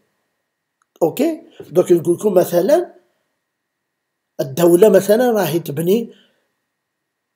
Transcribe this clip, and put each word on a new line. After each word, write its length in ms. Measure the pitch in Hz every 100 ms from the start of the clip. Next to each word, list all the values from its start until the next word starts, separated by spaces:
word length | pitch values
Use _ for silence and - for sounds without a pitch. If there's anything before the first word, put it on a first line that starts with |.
| _ _ _ _ _ _ _ _ _ -
أوكي؟ 400 | 160 156 311 311 - - -
دونك 220 | 160 -
نقول 220 | 175 151
لكم 200 | 170 208
مثلًا 600 | 180 170 175 190 320 - - _ _ _ _ _ _ _ _ _ _ _ _ _ -
الدولة 480 | 139 135 170 175 208
مثلًا 420 | 196 196 220 247
راهي 280 | 214 165 165
تبني 520 | 156 143 170 220 233 - _ _ _ _ _ _ _ _ _ _ _